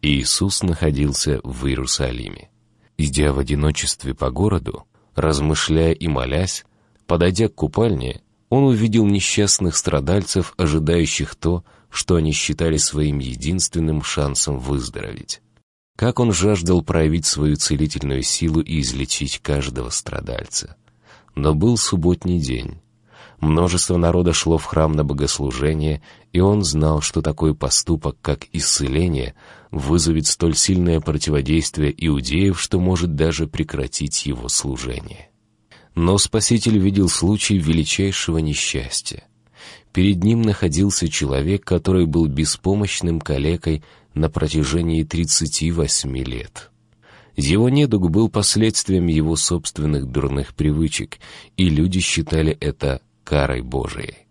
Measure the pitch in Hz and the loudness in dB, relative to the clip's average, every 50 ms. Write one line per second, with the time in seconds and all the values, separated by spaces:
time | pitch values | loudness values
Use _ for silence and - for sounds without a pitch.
0 | - 73 73 69 67 - - - 98 98 - - - 92 82 - - 78 73 67 | 2 2 2 2 0 0 -2 0 0 0 0 0 0 0 0 2 0 0 2 2
1 | 71 71 69 - - 80 71 62 - - 65 62 64 69 65 64 65 64 - - | 0 0 0 -2 -2 -2 -2 -4 -4 -8 -10 -6 -4 -4 -2 -2 -2 -4 -4 -2
2 | 69 64 62 60 57 50 50 50 - - _ _ _ _ _ _ _ _ _ - | -2 -4 -4 -6 -10 -12 -14 -16 -20 -20 _ _ _ _ _ _ _ _ _ -4
3 | 78 73 65 71 73 73 69 67 67 65 73 71 73 78 73 - - - - - | -4 -2 0 2 2 2 2 0 0 -2 0 0 2 0 0 0 -4 -6 -6 -6
4 | - 67 64 - - 65 62 78 95 107 98 82 64 52 - - - _ _ _ | -6 -10 -6 -4 -4 -4 -2 0 0 0 0 0 -4 -6 -12 -12 -16 _ _ _
5 | _ _ _ - - 80 78 71 73 76 78 76 - - 78 80 82 82 80 - | _ _ _ -2 0 0 0 0 0 0 0 0 0 0 2 2 4 2 0 0
6 | 82 82 73 65 62 62 67 78 92 92 - - - _ _ _ _ _ _ _ | -2 -2 -2 -2 -2 -2 -2 -2 -2 -2 -4 -8 -12 _ _ _ _ _ _ _
7 | _ _ 87 85 85 90 95 90 113 104 - - 78 73 - - 110 117 98 69 | _ _ 2 4 4 2 4 2 0 0 0 -2 -4 -2 0 0 0 0 0 -2
8 | 62 64 - - _ _ _ _ _ _ - 131 139 135 127 107 110 113 107 113 | -4 -6 -8 -10 _ _ _ _ _ _ 2 4 4 4 4 4 2 2 4 4
9 | 110 101 101 98 92 - - - 104 101 - - 95 87 80 - - - - 82 | 4 4 2 2 0 0 0 2 2 2 2 2 0 0 -2 -2 -2 0 0 0
10 | 69 71 90 101 95 - - 98 82 - - _ 92 78 73 80 78 76 85 87 | 0 2 0 0 0 0 -2 -2 -2 -4 -4 _ 0 2 2 2 2 2 2 2
11 | 82 78 - - 73 - - _ - 80 87 87 - _ _ _ _ _ - - | 2 0 0 -4 -4 -6 -8 _ -2 -2 -2 -2 -4 _ _ _ _ _ -8 -8
12 | - - 92 85 78 78 76 - - - 78 73 87 82 80 76 73 - - 76 | -2 0 2 2 2 2 0 -2 -2 -4 -4 -2 0 0 0 0 0 -2 0 0
13 | 76 76 71 71 65 64 62 60 62 76 87 92 90 - - 85 82 78 78 76 | 0 0 0 -2 -4 -6 -8 -6 -4 -4 -2 -2 -2 -4 -2 -2 -2 0 -2 -2
14 | 71 - - - 73 71 69 - - - 71 65 62 65 69 69 62 - - - | -4 -4 -4 -2 -2 -2 0 -2 -2 -2 -2 -4 -2 -2 -2 -2 -4 -6 -10 -10
15 | - 50 - - - _ - - _ _ _ _ _ _ _ _ _ _ _ - | -10 -10 -12 -14 -12 _ -12 -14 _ _ _ _ _ _ _ _ _ _ _ -2
16 | - 120 120 - 123 117 101 85 90 104 107 92 85 85 92 87 80 - 85 82 | 0 0 2 2 2 2 2 4 4 2 2 2 2 2 2 2 2 2 0 2
17 | 80 78 78 85 76 - - 71 73 76 73 73 - - 78 69 76 76 - - | 2 2 2 0 0 -2 -2 0 0 0 0 0 0 -2 0 0 0 -2 -2 -4
18 | 78 69 67 65 65 - - - - 82 78 80 80 - 78 78 69 60 62 67 | -4 -4 -4 -2 -2 -4 -4 -2 -2 0 0 0 0 0 -2 -2 -2 -2 -4 -4
19 | 67 67 - - 71 67 - - _ - 73 71 67 67 62 64 64 60 - - | -4 -4 -4 -4 -4 -6 -6 -8 _ -2 -2 -2 -2 -4 -6 -8 -8 -6 -6 -8
20 | - - - - 67 - 60 - - - - - - - - _ _ _ _ _ | -8 -6 -10 -8 -8 -8 -8 -8 -10 -8 -8 -8 -8 -8 -16 _ _ _ _ _
21 | _ _ - - _ _ _ - 71 76 78 76 85 117 120 110 - - - 92 | _ _ -20 -20 _ _ _ 0 2 2 2 4 4 2 2 2 0 0 0 2
22 | 78 87 90 90 - 90 87 87 76 65 64 60 - - - - _ _ _ _ | 2 2 2 2 0 -2 0 0 -2 -2 -4 -6 -6 -8 -12 -14 _ _ _ _
23 | _ _ _ - - - - - - 78 78 80 87 90 85 87 - - 90 87 | _ _ _ -20 -20 -20 -10 -2 0 2 4 4 4 2 2 0 0 0 0 2
24 | 85 85 85 87 90 87 82 - - 82 82 80 - - - 80 78 78 78 76 | 4 4 4 4 2 2 2 0 2 2 0 0 0 -2 0 2 2 2 2 0
25 | 76 71 71 69 71 69 - - 71 67 60 64 67 76 78 78 76 78 76 73 | 0 0 0 -2 -2 -2 -2 -2 -4 -4 -2 -2 0 0 0 0 0 -2 -2 -4
26 | - - - - - _ - 87 92 98 104 107 98 76 71 76 76 78 78 76 | -6 -14 -20 -20 -20 _ 0 2 4 4 4 2 2 0 2 2 4 4 2 2
27 | 73 - - 82 76 78 76 - 80 78 73 - - 67 - - - - 85 78 | 0 -2 -2 -2 -2 -2 -2 0 0 0 0 0 -2 -2 -2 -2 0 0 -2 -2
28 | - 76 69 _ _ - 73 - - - _ 80 73 - - - 71 65 65 76 | -2 -6 -8 _ _ -4 -4 -4 -4 -10 _ -4 -2 -2 -2 0 -2 0 0 0
29 | 87 90 80 69 62 58 - _ - - - - - _ - 80 67 69 80 87 | 0 2 0 -2 -4 -6 -10 _ -20 -20 -20 -20 -18 _ -8 -6 0 2 2 4
30 | 78 82 80 80 73 - - - - 85 78 - - - 95 90 87 87 82 80 | 4 4 2 2 2 0 -2 0 0 0 2 2 2 2 2 2 4 2 2 0
31 | 73 - 76 76 - - 76 73 69 65 78 80 73 - - - 76 71 71 - | 0 0 -2 -2 0 0 0 0 2 2 2 2 2 0 -2 0 0 0 0 0
32 | - 82 73 71 64 62 65 85 95 98 92 87 - - - 92 90 92 92 87 | 0 0 0 0 0 -2 0 2 2 2 2 0 -2 -2 0 0 2 2 2 2
33 | 87 87 78 71 78 82 80 71 80 76 - - 78 73 - 71 67 67 - - | 0 -2 0 2 2 0 2 0 -4 -4 -2 -4 -6 -4 -4 -6 -6 -6 -6 -6
34 | 76 71 - - - 73 67 62 58 62 - - - 71 65 62 62 64 62 - | -6 -4 -4 -4 -4 -4 -6 -6 -6 -4 -4 -4 -2 -4 -6 -6 -6 -8 -8 -8
35 | - - - - - _ _ _ _ _ _ _ _ _ - - _ _ _ - | -10 -12 -16 -18 -20 _ _ _ _ _ _ _ _ _ -20 -20 _ _ _ 0
36 | 85 87 95 101 95 - - 110 107 - 123 113 - 117 110 104 95 101 98 98 | 2 4 4 4 2 2 0 0 2 2 2 2 4 4 2 4 4 4 4 4
37 | 98 87 - - - 90 107 104 - - 104 95 80 76 82 82 76 - - - | 2 2 2 2 2 2 2 2 2 2 2 2 2 2 2 2 2 0 0 0
38 | 98 98 92 - - - 82 80 80 76 73 - - - - 67 62 64 - - | 0 -2 0 -4 -4 -2 0 0 0 0 -2 -2 -4 -4 -4 -6 -6 -6 -8 -8
39 | - - - - - _ _ _ _ _ _ - - - - - _ _ _ - | -8 -8 -14 -14 -18 _ _ _ _ _ _ -20 -20 -20 -20 -20 _ _ _ 2
40 | 90 98 101 87 87 104 113 117 113 110 101 - - 87 73 82 98 101 92 - | 4 4 4 4 4 2 4 4 2 2 0 0 0 0 2 2 2 2 2 0
41 | - 80 - - 78 67 67 67 69 82 98 101 - - 92 87 76 - 92 92 | -2 -2 -2 -2 -2 0 0 0 0 0 0 -2 0 0 -2 0 2 2 2 4
42 | 87 80 76 85 82 78 69 69 78 76 - - _ 92 98 104 104 98 - - | 2 2 4 2 2 2 2 0 -2 -2 -2 -4 _ 0 0 0 0 -2 -4 -4
43 | - 87 82 82 76 - 76 69 69 76 85 87 - 85 80 76 - - - - | -2 -2 -2 -2 -2 -2 -2 0 0 0 -2 -2 0 -2 -2 -2 -4 -10 -20 -20
44 | _ _ _ 73 78 78 - - 80 76 76 78 76 64 69 85 85 82 82 80 | _ _ _ -2 -2 -2 0 -2 -4 0 0 0 0 0 0 -2 0 0 0 0
45 | 78 76 - 82 85 78 - - 82 73 - - 78 82 85 82 78 73 - - | -2 -2 -2 -2 -2 0 0 -2 -2 -2 -4 -2 -2 -2 0 0 -2 0 -2 -4
46 | - 69 65 65 65 65 62 60 58 - _ - - - _ _ _ _ _ _ | -4 -4 -6 -6 -6 -6 -8 -8 -10 -12 _ -20 -20 -20 _ _ _ _ _ _
47 | _ - - - - _ _ - 69 69 82 104 113 123 127 143 147 131 113 104 | _ -20 -20 -20 -20 _ _ -4 0 2 4 4 4 4 4 4 4 4 2 2
48 | 92 85 78 101 113 107 - 110 104 - - 104 110 113 110 - - - 95 92 | 2 2 4 4 2 2 2 0 0 2 2 2 2 2 2 0 -2 0 2 2
49 | 87 85 80 78 78 78 82 78 - - 87 85 78 - - - 76 76 76 71 | 2 2 2 2 2 2 0 0 0 -2 -2 -2 -4 -6 -6 -2 -2 0 0 0
50 | 67 65 64 69 67 69 67 69 69 - - - 73 76 73 76 80 78 - - | -2 -2 -2 -2 -2 0 -2 -2 -4 -6 -4 -2 0 0 2 2 0 0 -2 -4
51 | - - - - - - - - - - _ - 95 90 78 73 80 90 92 92 | -8 -8 -12 -20 -20 -20 -20 -20 -20 -16 _ 0 2 2 4 4 2 2 2 0
52 | 90 - - - 80 76 80 80 80 78 76 - - 73 69 _ - 69 67 64 | -2 -2 -2 -2 -2 -2 0 0 2 0 0 0 -4 -6 -4 _ -2 -4 -4 -4
53 | _ _ _ _ _ - - 73 69 65 65 62 60 62 62 67 60 - - - | _ _ _ _ _ -2 0 0 0 0 -2 -4 -6 -4 -4 -4 -4 -4 -8 -10
54 | - - - - _ _ | -12 -12 -14 -18 _ _